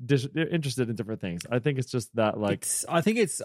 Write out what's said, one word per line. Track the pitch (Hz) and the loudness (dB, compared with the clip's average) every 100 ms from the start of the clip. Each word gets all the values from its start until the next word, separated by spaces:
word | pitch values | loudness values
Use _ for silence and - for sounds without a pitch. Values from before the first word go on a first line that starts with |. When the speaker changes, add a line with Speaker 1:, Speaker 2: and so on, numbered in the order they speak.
| 120 | 0
Speaker 1:
dis-, | 139 135 151 | 2 2 -2
interested | 165 170 143 123 117 | 0 0 -2 -2 -2
in | 113 | -2
different | 107 110 | -4 -4
things. | 98 87 - | -4 -6 -2
I | 120 | 0
think | 151 135 | 0 -2
it's | 127 | -2
just | 127 110 - | -4 -2 2
that, | 107 107 | 2 4
like, | 104 101 | 0 0
Speaker 2:
It's, | - - - | -2 -4 0
I | 170 | 2
think | 170 220 | 2 4
it's, | 202 - | 2 0